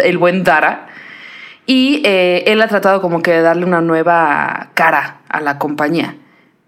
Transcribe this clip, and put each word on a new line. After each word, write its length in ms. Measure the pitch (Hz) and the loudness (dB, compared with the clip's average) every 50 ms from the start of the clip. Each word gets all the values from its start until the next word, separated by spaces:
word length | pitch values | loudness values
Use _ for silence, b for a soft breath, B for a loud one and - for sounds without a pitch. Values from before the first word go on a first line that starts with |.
| - | 0
el 140 | 175 175 175 | 0 2 2
buen 260 | 170 180 180 190 175 | 2 2 2 2 2
Dara, 440 | 180 170 151 151 156 - - - B B B B B B B B B B B B B B B B - | 2 2 2 2 0 -2 -4 -10 B B B B B B B B B B B B B B B B 0
y, 340 | 262 262 254 262 294 294 - | 0 2 2 2 0 0 0
eh, 400 | 208 202 190 180 180 180 175 175 - | 0 0 0 0 0 0 0 0 0
él 140 | 214 214 | 2 2
ha 60 | 220 220 | 0 0
tratado 340 | 208 202 190 196 190 196 | 0 0 2 2 0 2
como 200 | 190 175 170 165 | 0 -2 -2 -2
que 100 | 165 185 | 0 0
de 100 | 170 165 | 2 2
darle 240 | 165 165 165 175 180 | 2 2 2 0 0
una 160 | 180 180 165 | 0 0 0
nueva 880 | 170 165 165 160 160 170 170 170 165 151 143 151 143 - - - - - - | 0 0 0 0 2 2 2 2 2 0 0 -2 -2 -4 -6 -8 -10 -8 -4
cara 480 | - 170 160 160 147 - - - - _ - | -2 0 0 0 0 -4 -6 -12 -18 _ -8
a 100 | - - | -8 -6
la 180 | 151 147 143 139 | -4 -4 -6 -4
compañía. 600 | 156 151 147 147 151 147 165 165 - - - b b b b b b b b b b | -4 -6 -4 -4 -2 -2 -2 -2 -4 -6 -8 b b b b b b b b b b